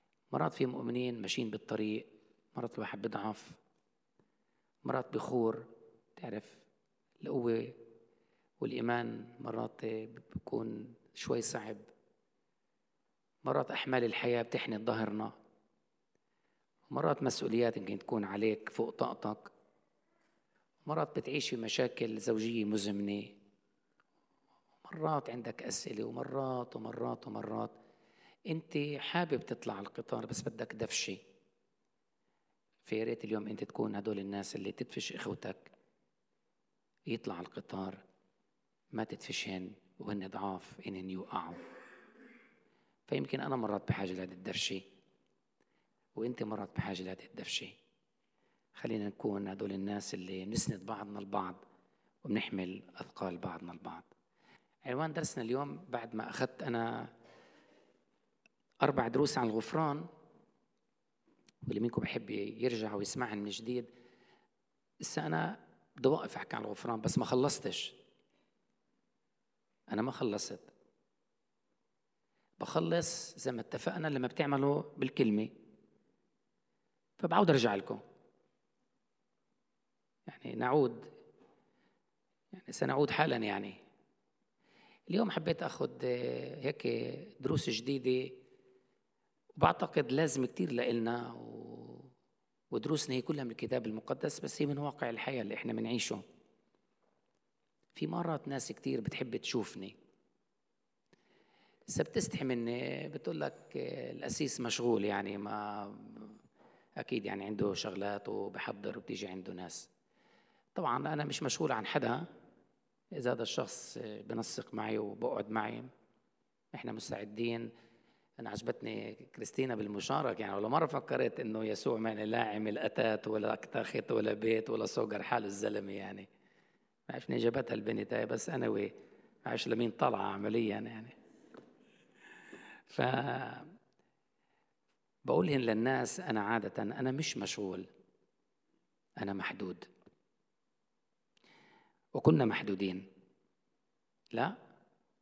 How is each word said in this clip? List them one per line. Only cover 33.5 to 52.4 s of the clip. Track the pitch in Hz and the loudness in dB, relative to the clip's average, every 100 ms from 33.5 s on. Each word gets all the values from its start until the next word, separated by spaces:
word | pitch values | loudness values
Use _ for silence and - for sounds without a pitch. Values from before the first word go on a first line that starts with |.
| 107 | -6
تكون | 104 - 110 104 | -6 -2 -2 0
هدول | 101 101 | -2 -2
الناس | 98 101 98 - | -2 -4 -4 -4
اللي | 98 | -6
تدفش | - - - - | -6 -6 -4 -6
إخوتك | - - 95 - 95 - - _ _ _ _ _ _ _ _ _ _ _ _ - | -4 -4 -4 -6 -8 -12 -20 _ _ _ _ _ _ _ _ _ _ _ _ -4
يطلع | 113 - 85 | -4 -4 -6
على | 90 | -8
القطار، | - - 95 95 95 - _ _ _ _ _ _ _ _ | -10 -8 -6 -4 -6 -14 _ _ _ _ _ _ _ _
ما | 117 | -4
تدفشهن | 110 - - - - 92 92 107 _ - | -4 -6 -6 -6 -4 -6 -8 -12 _ -12
وهن | 104 104 95 | -6 -4 -4
ضعاف | 95 98 92 - - - | -4 -4 -4 -8 -12 -8
إنهن | 95 92 | -6 -6
يوقعوا. | 92 95 - 85 85 - - - - - - - - - _ _ _ _ _ - | -6 -4 -4 -4 -8 -14 -16 -18 -20 -20 -20 -20 -20 -20 _ _ _ _ _ -2
فيمكن | 139 139 - | -2 0 -2
أنا | 147 135 | 0 0
مرات | 107 101 - | 2 0 0
بحاجة | - 95 | 0 0
لهذه | 92 92 | -4 -6
الدفشة، | 90 92 92 - 98 92 - _ _ _ _ _ _ _ _ _ _ _ - | -8 -6 -2 -2 -4 -8 -18 _ _ _ _ _ _ _ _ _ _ _ -4
وأنت | 117 117 | -4 -2
مرات | 107 107 98 - | -2 -2 -2 -2
بحاجة | - 92 | -2 -4
لهذه | 92 92 - | -4 -8 -12
الدفشة. | - - - - - _ _ _ _ _ _ _ _ _ | -10 -6 -4 -6 -12 _ _ _ _ _ _ _ _ _
خلينا | - - 113 101 | -8 -4 -2 -2
نكون | 98 107 101 98 | -2 -2 0 -2
هدول | 98 101 | -4 -4
الناس | 98 98 104 101 | -2 -2 -2 -4
اللي | 95 92 95 92 | -6 -6 -6 -2
نسند | 113 - 101 98 | 0 0 -2 -6
بعضنا | 107 104 104 | -6 -6 -8
البعض | 98 101 92 92 - - _ _ _ _ | -4 -2 -2 -6 -16 -20 _ _ _ _
وبنحمل | - 104 | 0 0